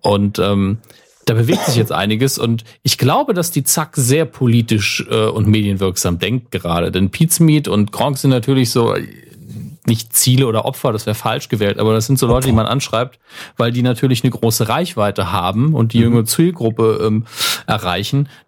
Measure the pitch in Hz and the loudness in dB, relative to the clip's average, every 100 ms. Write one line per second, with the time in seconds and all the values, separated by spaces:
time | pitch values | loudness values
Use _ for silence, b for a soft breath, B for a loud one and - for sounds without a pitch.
0 | - 101 101 101 98 101 98 110 - b | 2 2 0 0 0 2 0 -2 -8 b
1 | b b - 113 117 - - 117 110 78 | b b -2 0 2 0 0 0 0 0
2 | 101 107 131 - 117 113 - B - - | -2 0 0 0 -2 -2 -6 B -4 0
3 | 123 190 285 190 170 - 131 - 151 - | 2 2 0 -2 -2 -2 -2 -2 -2 -2
4 | 123 143 160 - 127 117 113 110 98 - | 2 2 0 0 2 2 2 0 0 -4
5 | - 110 110 110 110 107 104 98 95 90 | -2 0 0 0 2 2 2 0 -2 -2
6 | 95 85 92 123 - 92 87 85 85 90 | -2 -2 -2 -4 -6 -8 -2 -2 0 0
7 | 95 - 165 - 165 151 151 98 104 - | -2 0 0 4 4 4 2 0 -2 -2
8 | 127 135 143 127 113 135 120 127 117 98 | -2 0 0 0 2 0 2 2 0 0
9 | - - - - - - - - - 113 | -6 -16 -20 -20 -18 -14 -14 -10 -2 -2
10 | - - - 127 135 110 120 139 139 107 | 0 -2 2 2 2 0 -2 -2 -2 -2
11 | - 110 120 120 - 113 104 101 110 110 | -4 -4 -2 -4 -4 -2 -2 0 0 0
12 | 110 135 123 123 135 110 110 123 - 110 | 2 0 2 2 2 2 2 -2 -2 -4
13 | 127 _ B B B _ 117 120 123 120 | -4 _ B B B _ -2 0 0 0
14 | 135 123 127 - 117 113 107 123 175 - | 0 2 0 0 0 0 0 -2 -4 -2
15 | 104 98 90 95 87 95 143 151 113 117 | -2 -2 -2 -2 -2 0 0 2 2 4
16 | 117 117 113 - 170 185 113 110 110 107 | 4 4 0 2 0 2 -4 0 0 2
17 | 110 107 113 B B B - 104 90 87 | 0 -2 -4 B B B -4 -4 -2 -4
18 | 101 139 143 B | -2 -2 -2 B